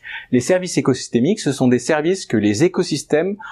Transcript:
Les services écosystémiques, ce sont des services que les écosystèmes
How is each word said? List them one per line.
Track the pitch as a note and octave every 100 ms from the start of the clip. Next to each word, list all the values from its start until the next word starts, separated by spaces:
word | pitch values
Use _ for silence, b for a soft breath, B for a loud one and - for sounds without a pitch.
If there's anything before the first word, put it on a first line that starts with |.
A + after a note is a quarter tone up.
| B B B
Les | B2
services | A#2+ F#3 F3+ -
écosystémiques, | C3 B2+ - A#2+ C3+ A3
ce | D3+
sont | - B2+
des | B2
services | - D3+ D#3 F#3+ -
que | A2
les | G#2 G#2
écosystèmes | F3 - E3+ C#3+ - D3 F3+ G3+ B